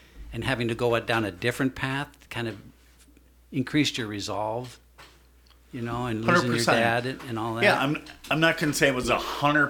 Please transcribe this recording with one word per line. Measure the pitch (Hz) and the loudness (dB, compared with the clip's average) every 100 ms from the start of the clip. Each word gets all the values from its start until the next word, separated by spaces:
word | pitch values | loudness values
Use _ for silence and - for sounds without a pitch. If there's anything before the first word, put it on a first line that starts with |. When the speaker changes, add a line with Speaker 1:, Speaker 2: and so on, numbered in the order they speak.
| - - - | -20 -20 -12
Speaker 1:
and | 117 | -6
having | 117 127 117 | -2 0 0
to | |
go | 117 120 117 | 0 2 2
down | 104 117 | 2 0
a | 104 | 0
different | 90 113 - 135 | -2 -2 0 -2
path | - 131 139 143 - - | -2 -4 -4 -6 -12 -12
kind | 123 117 | -8 -8
of | 104 104 - _ _ - _ _ _ _ | -8 -16 -20 _ _ -20 _ _ _ _
increased | 135 127 151 131 - | -4 0 0 0 -2
your | 110 | -6
resolve, | 104 95 98 107 117 123 - _ - - - _ _ _ _ _ | -6 -6 -4 -2 -4 -8 -14 _ -20 -20 -20 _ _ _ _ _
you | 123 | -10
know, | 117 120 123 | -6 -4 -4
and | 110 | -2
losing | 113 | 4
your | 175 | 4
Speaker 2:
Hundred | 127 117 | 4 2
percent. | 117 117 | 4 4
Speaker 1:
dad | 117 120 123 | 4 2 -2
and, | - 120 | -6 -8
and | 113 | -6
all | 117 113 | -4 0
that. | |
Speaker 2:
Yeah, | 202 131 | 2 2
I'm, | 135 151 - - - | 2 -2 -8 -12 -4
I'm | 147 | 2
not | 165 160 | 2 2
gonna | 151 | 0
say | 135 143 | 4 4
it | |
was | 127 120 | 4 0
a | 110 | 0
hundred | - - 143 151 | -2 0 2 4